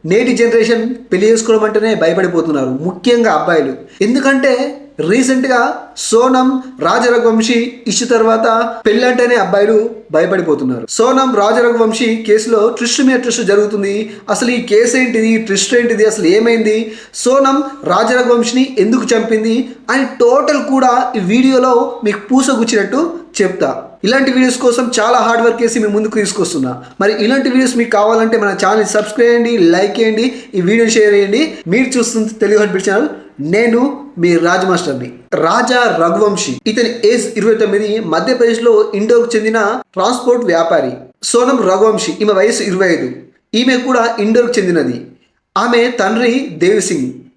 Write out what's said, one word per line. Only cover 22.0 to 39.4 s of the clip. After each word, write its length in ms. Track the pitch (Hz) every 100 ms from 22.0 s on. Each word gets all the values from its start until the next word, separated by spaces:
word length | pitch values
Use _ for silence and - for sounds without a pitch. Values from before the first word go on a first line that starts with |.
| 208
మీకు 140 | 202 -
పూసగుచ్చినట్టు 720 | 262 269 247 226 220 190 254 339 - - -
చెప్తా. 320 | 185 180 139 131 - - 196
ఇలాంటి 220 | 269 262
వీడియోస్ 240 | 247 254 240
కోసం 200 | 254 240 240 226
చాలా 180 | 220 247
హార్డ్ 180 | 220 233
వర్క్ 140 | 233 226
చేసి 140 | 226 233
మీ 80 | 214
ముందుకు 200 | 202 214 220
తీసుకొస్తున్నా. 500 | 196 - 180 156 127 127 - -
మరి 120 | 202 214
ఇలాంటి 220 | 214 269 254
వీడియోస్ 220 | 254 254 233
మీకు 120 | 233 214
కావాలంటే 380 | 214 226 220 220
మన 80 | 202 185
ఛానల్ 300 | 190 220 208
సబ్స్క్రైబ్ 360 | 214 208 - 233
చేయండి, 200 | 233 233 233 165
లైక్ 200 | 180 202 220
చేయండి, 260 | 220 214 247 - - 190
ఈ 40 | 175
వీడియో 180 | 226 226
షేర్ 180 | 220 208 202
చేయండి. 240 | 196 220 311 - 165
మీరు 160 | 220 254 247
చూస్తుంది 340 | 226 226 220 -
తెలుగు 160 | 202 208
హార్ట్ 140 | 208
బీట్ 120 | 190 202
ఛానల్, 200 | 196 294 - - - 151
నేను 260 | 202 233 233 277 - - 175
మీ 100 | 175 165
రాజ్ 200 | 170 185 190
మాస్టర్ని. 380 | 175 151 127 123 - - -
రాజా 340 | 160 220 220 247 233 165
రఘువంశీ, 500 | 170 190 208 190 135 123 226
ఇతని 180 | 226 233 - 208
ఏజ్ 140 | 240 - 214
ఇరవై 160 | 208 220
తొమ్మిది, 280 | 208 202 214 220 175
మధ్యప్రదేశ్లో 600 | 160 214 247 233 226 233 214 220 196
ఇండోర్కు 300 | 220 240 233
చెందిన 240 | 220